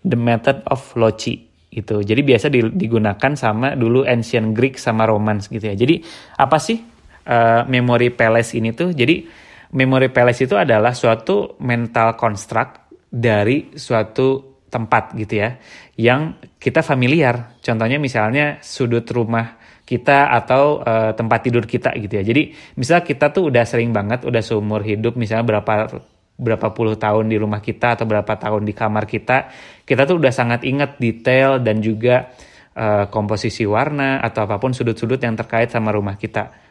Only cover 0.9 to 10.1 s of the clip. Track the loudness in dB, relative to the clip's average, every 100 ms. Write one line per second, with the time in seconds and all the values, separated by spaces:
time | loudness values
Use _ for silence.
0.9 | 2 2 2 -4 -8 -10 _ _ -12 -4
1.9 | -2 0 2 4 2 4 2 2 0 0
2.9 | 0 0 0 -2 0 -2 -2 -2 0 2
3.9 | 2 2 0 0 -2 0 0 0 -2 -4
4.9 | 0 2 2 0 -2 -4 -8 -6 0 2
5.9 | 0 -4 -20 -10 0 2 2 2 -4 -6
6.9 | -20 -20 -18 0 2 4 4 2 0 2
7.9 | 2 2 2 2 2 0 -2 -2 -2 -2
8.9 | 0 0 0 -4 -20 -20 -20 -8 -2 2
9.9 | 2 2